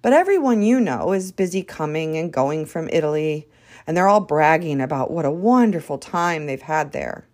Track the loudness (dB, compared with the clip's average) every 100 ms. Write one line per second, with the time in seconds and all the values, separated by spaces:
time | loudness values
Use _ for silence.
0 | 4 4 4 2 2 2 4 2 2 0
1 | -2 -2 -4 -4 -4 -4 -8 -8 -6 -4
2 | -4 -4 -4 -2 -2 -2 -6 -8 -2 -2
3 | 0 -2 -2 -4 -10 _ _ -18 -4 2
4 | 4 4 2 2 4 4 0 -2 -2 -2
5 | -2 -2 -2 0 2 4 4 0 -6 -10
6 | -6 -2 -2 -2 -6 -8 -2 -2 -2 -6
7 | -8 -10 -14